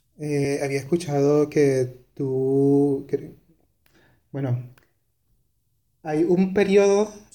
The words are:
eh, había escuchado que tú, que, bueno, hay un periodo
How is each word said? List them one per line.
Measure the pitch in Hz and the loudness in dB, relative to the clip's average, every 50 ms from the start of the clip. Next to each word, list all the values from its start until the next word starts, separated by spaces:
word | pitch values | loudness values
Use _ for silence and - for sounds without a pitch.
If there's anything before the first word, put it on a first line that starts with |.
| _ _ _ - | _ _ _ -12
eh, | 151 147 147 143 139 139 139 143 143 | -6 -4 -2 -2 -2 -2 -2 -4 -4
había | 139 135 139 | -4 -4 -6
escuchado | 135 135 180 170 170 147 143 143 139 143 147 147 147 147 | -4 -2 -4 -4 -2 -2 0 0 2 2 2 2 2 0
que | - 156 147 139 135 131 131 127 127 - _ _ _ | 2 2 2 2 2 0 -2 -4 -6 -12 _ _ _
tú, | - 143 135 131 131 131 131 135 139 139 139 143 143 143 143 139 139 143 - | -8 -6 -4 -2 -2 0 0 2 2 4 4 4 4 2 2 0 -4 -4 -6
que, | - 135 147 160 170 - _ _ _ _ _ _ _ _ _ _ _ _ _ _ _ _ _ _ | -8 -8 -8 -10 -20 -20 _ _ _ _ _ _ _ _ _ _ _ _ _ _ _ _ _ _
bueno, | - 139 139 131 123 123 - - - _ _ _ _ _ _ _ _ _ _ _ _ _ _ _ _ _ _ _ _ _ _ _ _ _ - | -8 -6 -4 -4 -4 -4 -6 -10 -18 _ _ _ _ _ _ _ _ _ _ _ _ _ _ _ _ _ _ _ _ _ _ _ _ _ -8
hay | 160 156 156 170 | -4 -2 0 0
un | - 180 175 190 185 185 | 2 2 2 2 0 0
periodo | 208 202 190 190 202 202 202 196 202 214 208 - - - _ - | 0 0 2 4 4 4 4 2 0 0 -2 -6 -14 -20 _ -20